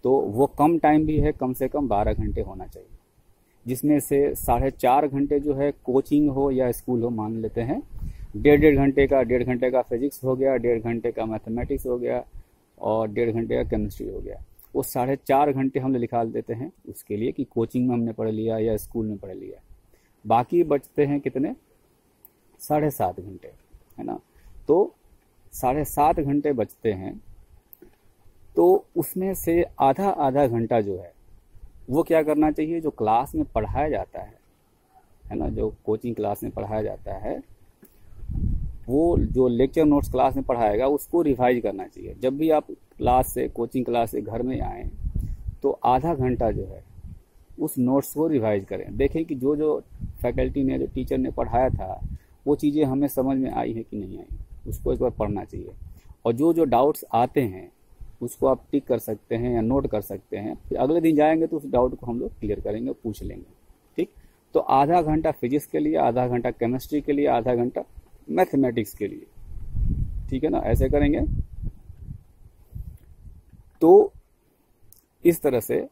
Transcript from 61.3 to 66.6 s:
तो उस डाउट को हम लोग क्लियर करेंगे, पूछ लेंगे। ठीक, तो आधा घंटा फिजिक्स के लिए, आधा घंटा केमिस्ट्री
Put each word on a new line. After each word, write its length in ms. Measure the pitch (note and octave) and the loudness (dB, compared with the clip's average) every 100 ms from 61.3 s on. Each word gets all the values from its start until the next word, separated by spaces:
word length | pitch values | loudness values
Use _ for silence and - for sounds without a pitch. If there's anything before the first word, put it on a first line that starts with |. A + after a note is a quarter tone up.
| D#3+ D#3+ | 2 0
तो 100 | D#3+ | -4
उस 100 | C#3+ | 0
डाउट 280 | B2+ B2+ | 2 2
को 120 | B2+ A#2+ | -2 -6
हम 120 | A#2+ | -6
लोग 100 | A3+ | -6
क्लियर 300 | - G#2 G2+ | -8 -6 -4
करेंगे, 320 | G#2 G#2+ B2+ | -4 -6 -6
पूछ 280 | - A#2 G2+ | -6 -8 -8
लेंगे। 220 | G2 F2+ - _ _ _ _ - | -10 -12 -18 _ _ _ _ -6
ठीक, 100 | F#3 - - _ _ | -6 -8 -20 _ _
तो 60 | D#3+ | -2
आधा 420 | - C3+ C#3+ F3 | 4 4 6 4
घंटा 280 | D#3 D#3 D#3+ | 4 2 0
फिजिक्स 340 | D#3 B2 C#3+ - | -2 -2 -2 0
के 120 | D#3 | -2
लिए, 180 | D3+ D#3+ | 0 2
आधा 280 | B2+ A#2+ B2 | 2 2 0
घंटा 220 | B2 A#2+ | 0 -2
केमिस्ट्री 480 | - | -2